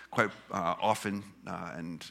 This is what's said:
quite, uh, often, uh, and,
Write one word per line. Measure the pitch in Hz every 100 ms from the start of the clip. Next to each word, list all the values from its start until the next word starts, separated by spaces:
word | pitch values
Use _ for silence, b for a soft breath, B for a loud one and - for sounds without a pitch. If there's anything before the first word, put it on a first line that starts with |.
| B
quite, | - 107 - -
uh, | 95 85 -
often, | 107 107 104 98 98 - -
uh, | 90 85 82
and, | 85 82 -